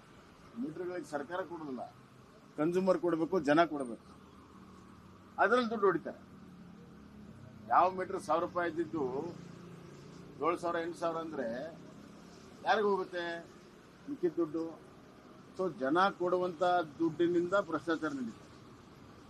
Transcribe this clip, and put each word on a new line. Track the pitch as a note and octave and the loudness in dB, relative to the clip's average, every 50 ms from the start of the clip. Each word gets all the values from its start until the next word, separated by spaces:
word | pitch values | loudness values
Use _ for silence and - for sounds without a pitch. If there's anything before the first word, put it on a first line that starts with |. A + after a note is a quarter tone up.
| - - - - - - - - - - - A#2 | -20 -20 -20 -20 -20 -20 -20 -20 -20 -14 -8 -6
ಮೀಟರ್‌ಗಳಿಗೆ | C3 D3+ D#3 E3+ F3+ F3 F3+ F3+ D3 | -6 -6 -6 -6 -6 -6 -6 -6 -6
ಸರ್ಕಾರ | - D3+ C#3 C#3 B2+ F3 F#3 | -4 -4 -4 -4 -4 -4 -4
ಕೊಡೋದಿಲ್ಲ, | F#3 D3+ E3+ E3 D#3 C#3+ C3 A2+ F#2 - - - - - - - - - - - - - - - | -4 -4 -6 -8 -6 -6 -6 -8 -8 -10 -12 -18 -20 -20 -20 -20 -20 -20 -20 -20 -20 -12 -2 0
ಕನ್ಸ್ಯೂಮರ್ | D3+ E3+ F3 F#3 F#3+ F#3 F3+ D#3+ | 0 2 4 4 4 4 4 4
ಕೊಡಬೇಕು, | E3+ F3 E3 D#3+ E3 D#3+ F#3 F#3 | 4 2 2 2 2 2 2 2
ಜನ | C#3 C#3+ D3 E3 E3+ | 4 6 6 6 6
ಕೊಡಬೇಕು. | D#3 D3+ C#3+ C3+ A#2+ A2 - - - - - - - - - - - - - - - - - - - - - - - - - - - - - | 6 2 -2 -4 -6 -8 -10 -14 -20 -20 -20 -20 -20 -20 -20 -20 -20 -20 -20 -20 -20 -20 -20 -20 -20 -20 -20 -20 -20 -20 -20 -20 -14 2 4
ಅದರಲ್ಲಿ | F3 G3 A#3+ B3 A#3+ G#3+ | 4 6 6 4 4 2
ದುಡ್ಡು | A#3 G#3+ G3 | 0 4 4
ಹೊಡಿತಾರೆ. | F#3+ F3 D#3+ - A#2+ - - - - - - - - - - - - - - - - - - - - - - - - - - - - - - G#2 A2 | 4 4 4 0 -4 -10 -10 -16 -20 -20 -20 -18 -18 -18 -18 -18 -18 -18 -18 -20 -20 -20 -20 -20 -18 -18 -18 -18 -18 -18 -18 -18 -18 -18 -16 -2 4
ಯಾವ | A#2+ D3 E3+ F#3 | 6 6 6 6
ಮೀಟರ್ | F#3 F#3 F#3 F#3 G3 F3 | 4 0 -4 -4 -4 -6
ಸಾವಿರ | - - D#3+ E3 F3 | 0 0 2 2 2
ರೂಪಾಯಿ | - F3 F3 F3 E3+ | 0 0 -2 -2 0
ಇದ್ದಿದ್ದು | D3+ E3 E3+ D3+ D#3+ D#3+ C3+ B2 B2+ C#3+ D#3+ F3 - - - - - - - - - - - - - - - - - - - - - - C#3+ D#3+ | 0 -2 -4 -2 -2 -2 -2 0 -2 -2 -4 -6 -8 -10 -14 -16 -16 -16 -16 -16 -16 -16 -16 -18 -18 -18 -18 -18 -18 -18 -18 -16 -8 0 0 0
ಏಳು | F3 E3 | 2 2
ಸಾವಿರ, | E3+ E3+ E3+ E3+ | 0 -2 0 0
ಎಂಟು | E3 F3 E3 C#3+ | -2 -4 -4 -2
ಸಾವಿರ | F3 E3 D#3+ E3 | -2 0 0 -2
ಅಂದ್ರೆ | E3 E3 D3+ C#3 B2 A2+ A#2 B2+ D3+ E3 E3 E3+ - - - - - - - - - - - - - - - - - | -4 -4 -4 -4 -4 -4 -4 -4 -6 -8 -10 -14 -16 -18 -18 -18 -18 -20 -20 -20 -20 -20 -20 -20 -20 -20 -18 -4 2
ಯಾರಿಗೂ | D#3+ G3 A3 G3+ G#3 | 2 4 4 4 4
ಹೋಗುತ್ತೆ | G3 F#3 F#3 F3 F3+ F3 E3+ E3+ E3+ E3+ E3 - - - - - - - - - - - - - | 4 2 0 -2 -4 -4 -4 -4 -6 -6 -8 -12 -18 -20 -20 -20 -20 -20 -20 -20 -20 -16 -10 -10
ಮಿಕ್ಕಿದ | C#3+ - F3 F3 D3+ E3+ | -4 0 0 0 2 2
ದುಡ್ಡು? | E3+ D#3 E3+ E3 E3 E3 D#3 - - - - - - - - - - - - - - - - - | 0 0 0 -4 -4 -4 -8 -12 -18 -20 -20 -20 -20 -20 -20 -20 -20 -20 -20 -20 -20 -14 -6 -4
So | F#3 F3+ D3 A2 | -2 -2 -2 0
ಜನ | C3 C3+ D#3 F3+ F#3+ G3 | 0 2 6 6 6 4
ಕೊಡುವಂತ | - - F3 F3+ F3+ F3+ F3+ F#3 E3+ D3 F3+ F3+ F3+ F3 E3 D3+ C3 - | 4 2 2 2 2 2 2 -2 0 2 2 4 4 4 2 0 -2 0
ದುಡ್ಡಿನಿಂದ | E3 E3 D#3 E3 F3 E3+ F3 E3+ F3 F3 F#3+ | 0 0 2 2 2 4 4 4 2 4 2
ಭ್ರಷ್ಟಾಚಾರ | G3+ F#3+ E3 D#3+ D3 - E3 D#3+ - D#3 D3+ | 2 2 2 -2 -2 0 -2 -2 0 -2 -2
ನಡೀತದೆ. | C#3+ C3+ B2 A2+ G2+ - - - - - - - - - - - - - - - - - - | -2 -4 -4 -6 -8 -10 -16 -20 -20 -20 -20 -20 -20 -20 -20 -20 -20 -20 -20 -20 -20 -20 -20